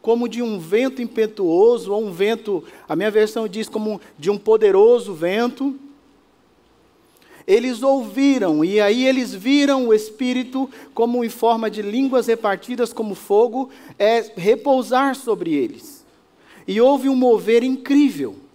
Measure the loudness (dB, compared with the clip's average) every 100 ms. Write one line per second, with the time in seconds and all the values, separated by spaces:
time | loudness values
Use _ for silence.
0 | 0 -2 -2 -6 -6 -6 -2 -2 -2 -4
1 | -8 -4 -4 -2 0 4 4 2 -2 -6
2 | -6 -4 -2 -2 -6 -6 -8 -20 -8 -2
3 | 0 2 0 -2 -6 -8 -8 -6 -6 -8
4 | -12 -6 -4 -2 2 4 6 6 6 6
5 | 0 -4 -2 0 -2 -2 -6 -6 -18 -20
6 | _ _ _ _ _ _ _ _ _ _
7 | _ _ _ -16 0 2 2 -2 0 0
8 | -2 0 2 2 0 0 2 2 2 2
9 | 2 0 -4 -6 0 2 2 2 2 0
10 | 0 -6 -4 -4 -4 -6 -6 -10 -12 -2
11 | -2 0 -4 -2 0 0 -2 -6 -6 -2
12 | 0 0 0 -2 -2 -4 -6 -6 -6 -4
13 | -8 -10 0 2 2 -2 -8 -12 -20 -2
14 | 0 0 -2 -4 0 0 2 0 2 0
15 | 0 -4 -6 -6 -2 -2 -2 -8 -20 -20
16 | _ _ _ _ _ -16 -6 2 4 4
17 | 0 2 2 2 2 0 0 -6 0 2
18 | 2 0 -8 -10 -20